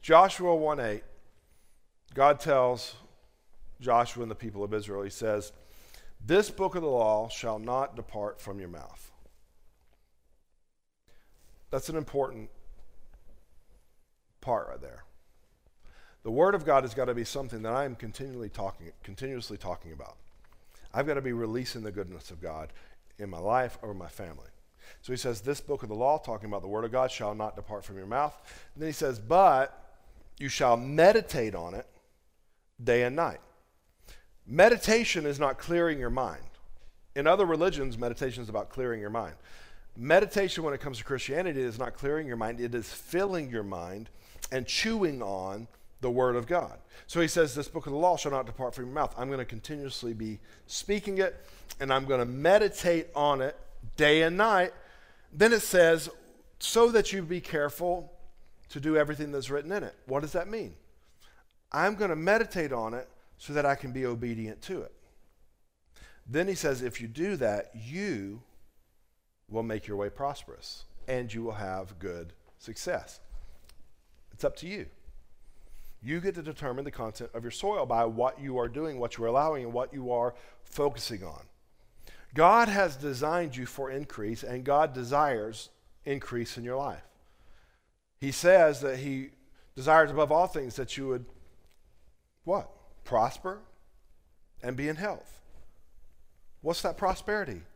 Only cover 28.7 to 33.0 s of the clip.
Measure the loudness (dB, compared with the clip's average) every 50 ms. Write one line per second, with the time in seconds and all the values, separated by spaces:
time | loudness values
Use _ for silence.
28.7 | -12 -8 -8 -8 -4 -4 -4 -4 -4 -6 0 4 6 10 10 10 10 8 4 2
29.7 | -2 -16 -20 -20 -20 -20 -20 -20 -20 -20 -20 -20 -14 -8 -6 -6 -2 2 6 6
30.7 | 6 4 2 -2 4 8 8 8 8 6 2 2 -2 -2 -2 -2 -2 -6 -8 -8
31.7 | -10 -12 -14 -14 _ _ _ _ _ _ _ _ _ _ _ _ _ _ _ _
32.7 | _ -4 2 4 4 6